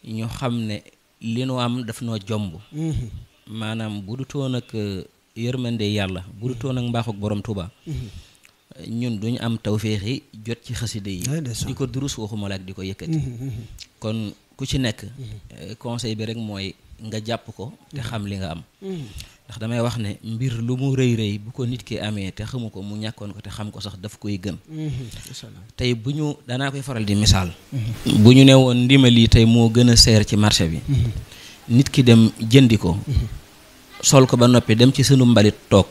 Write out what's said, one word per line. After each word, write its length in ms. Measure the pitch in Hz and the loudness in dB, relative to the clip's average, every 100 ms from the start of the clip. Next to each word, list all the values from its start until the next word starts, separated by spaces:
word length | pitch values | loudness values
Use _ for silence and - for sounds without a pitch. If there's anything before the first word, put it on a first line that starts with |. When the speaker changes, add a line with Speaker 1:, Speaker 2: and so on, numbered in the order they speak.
| - 110 | -12 -10
Speaker 1:
ñu 100 | 113 | -8
xam 260 | - 131 120 110 | -6 -6 -4 -6
ne 160 | 104 _ _ _ _ | -10 _ _ _ _
li 240 | 113 113 | -8 -6
nu 140 | 131 127 | -4 -4
am 260 | 120 123 | -4 -4
daf 160 | 117 117 | -8 -10
noo 160 | 120 113 98 | -8 -8 -6
jomb. 280 | 107 101 82 - | -6 -6 -10 -16
Speaker 2:
Mhm. 360 | 147 160 131 120 - - _ _ | -8 -6 -6 -8 -14 -18 _ _
Speaker 1:
Maanaam 540 | 110 110 113 110 104 | -10 -8 -8 -8 -10
bu 160 | 95 123 | -10 -10
du 80 | |
toon 300 | 135 143 131 | -10 -6 -4
ak, 200 | 127 - | -6 -6
euh, 300 | 110 104 95 - _ _ - | -8 -6 -8 -12 _ _ -8
yërmande 460 | 117 127 123 117 | -6 -6 -6 -4
Yàlla, 400 | 104 104 98 92 90 | -2 -2 -4 -6 -12
bu 140 | 98 120 | -10 -8
du 60 | |
Speaker 2:
Mhm. 60 | 120 | -6
Speaker 1:
toon 180 | 135 127 | -6 -6
ak 60 | |
mbaaxuk 320 | 120 117 113 101 | -4 -4 -4 -6
Borom 260 | 104 104 | -4 -6
Tuuba, 280 | 98 101 90 _ - | -6 -8 -8 _ -12
Speaker 2:
Mhm. 220 | 135 120 85 - _ _ _ _ - 87 113 | -10 -10 -16 -20 _ _ _ _ -20 -10 -6
Speaker 1:
ñun 180 | 123 107 | -6 -6
duñu 180 | 110 120 | -6 -4
am 160 | 117 113 | -4 -6
tawféexi 640 | 104 104 107 107 98 135 _ 110 | -4 -4 -2 -4 -6 -8 _ -18
jot 140 | 107 117 | -12 -12
ci 100 | - | -10
xasida 360 | 120 113 110 98 | -8 -8 -8 -8
yi. 120 | 92 120 | -8 -6
Speaker 2:
Ouais, 120 | 156 | -6
ndeysaan. 280 | 135 113 - | -6 -8 -8
Speaker 1:
Di 60 | |
ko 120 | 120 131 | -6 -6
durus 300 | 123 135 - | -6 -8 -8
waxuma 300 | 104 107 101 | -10 -8 -8
la 60 | 95 | -10
ak 80 | |
di 80 | 92 | -12
ko 100 | 92 | -12
yëkkati. 280 | 95 98 - | -10 -10 -6
Speaker 2:
Mhm, 260 | 160 131 120 | -4 -4 -8
mhm. 100 | 135 113 110 - - _ | -10 -12 -14 -20 -20 _
Speaker 1:
Kon 340 | 110 113 104 - _ _ | -8 -6 -8 -12 _ _
ku 80 | 135 | -6
ci 120 | 139 | -4
nekk, 240 | 123 107 | -4 -6
Speaker 2:
Mhm. 200 | 101 131 120 107 - - 90 | -14 -16 -18 -18 -20 -20 -18
Speaker 1:
euh, 40 | 110 | -14
conseil 360 | 123 120 117 107 | -10 -8 -8 -8
bi 80 | |
rek 120 | 110 113 | -8 -8
mooy 380 | 110 101 95 - _ - | -10 -8 -10 -12 _ -18
nga 160 | 110 110 | -12 -10
jàpp 260 | 107 113 - - | -8 -10 -10 -14
ko 160 | 104 - _ | -16 -16 _
te 60 | 143 | -12
Speaker 2:
Mhm. 20 | 117 | -10
Speaker 1:
xam 200 | 117 101 | -8 -8
li 100 | 101 | -8
nga 140 | 92 | -8
am. 100 | 82 - _ | -10 -16 _
Speaker 2:
Mhm. 220 | 196 185 123 95 - _ _ | -12 -12 -12 -16 -20 _ _
Speaker 1:
Ndax 100 | - | -12
damay 220 | 113 120 | -6 -4
wax 160 | 117 113 | -4 -4
ne 180 | 101 - | -8 -10
mbir 400 | 107 113 131 117 | -10 -6 -4 -4
lu 140 | 117 127 | -4 -4
mu 180 | 139 | -2
rëy 220 | 131 127 113 | 0 0 0
rëy 220 | 107 104 | -2 -6
bu 100 | 107 | -10
ko 140 | - 123 | -8 -8
nit 160 | 123 | -8
ki 160 | - 107 | -10 -8
amee 320 | 104 104 95 | -6 -6 -8
te 120 | - | -10
xamu 260 | 107 127 113 | -10 -10 -10
ko, 120 | 98 | -12
mu 120 | 101 104 | -14 -10
ñàkkoon 360 | 110 - 104 | -10 -12 -16
ko 80 | 92 | -14
te 100 | 104 | -16
xam 200 | 104 107 | -12 -12
ko 80 | 107 | -12
sax 180 | 101 92 | -14 -12
daf 180 | 90 - | -16 -12
koy 200 | 104 101 | -8 -8
gën. 180 | 98 - _ | -8 -10 _
Speaker 2:
Mhm. 220 | 156 156 127 123 - - | -10 -8 -8 -10 -16 -18
Inchaallah. 320 | 131 113 98 101 - | -18 -18 -20 -20 -6
Speaker 1:
Tey 180 | 123 | -4
bu 160 | 117 110 | -2 -4
ñu, 220 | 147 151 143 - | -4 -4 -6 -10
danaa 240 | 127 139 | -6 -6
koy 120 | 139 | -8
faral 220 | 135 120 | -8 -6
di 100 | 107 202 | 0 2
misaal. 340 | 208 - 87 - - | 4 4 0 -8 -10
Speaker 2:
Mhm. 500 | 139 110 113 123 107 | -6 -6 -6 0 8
Speaker 1:
Bu 100 | 107 | 10
ñu 120 | 127 | 10
ne 100 | 135 | 10
woon 300 | 135 127 123 | 8 6 2
ndimbal 340 | 123 139 127 120 | 4 6 8 6
yi 100 | 113 | 6
tey 160 | 123 113 | 6 6
moo 220 | 117 117 | 6 4
gën 200 | 113 120 | 6 6
a 60 | 113 | 6
seer 280 | - 107 | 6 6
ci 120 | 104 107 | 4 2
marché 320 | 104 - 87 | 2 2 0
bi. 100 | 80 - | -2 -2
Speaker 2:
Mhm. 220 | 135 120 98 - - - - - | 0 0 -4 -12 -20 -20 -20 0
Speaker 1:
Nit 200 | 117 139 | 2 4
ki 120 | - | 4
dem 260 | 123 117 110 - | 6 8 6 2
jëndi 380 | 113 127 127 104 | 4 6 8 4
ko. 160 | 87 92 123 | 0 -2 0
Speaker 2:
Mhm. 200 | 131 113 - - _ - - _ - | -2 -2 -8 -18 _ -20 -20 _ -6
Speaker 1:
Sol 240 | - 139 131 | 4 6 6
ko 100 | 127 | 6
ba 100 | 120 | 6
noppi 260 | 123 - 110 | 6 4 4
dem 160 | 127 | 4
ci 100 | 131 | 4
sunu 200 | 131 139 123 | 4 6 6
mbalit 280 | 113 107 - - | 6 4 2 2
toog. 180 | 104 90 | 4 4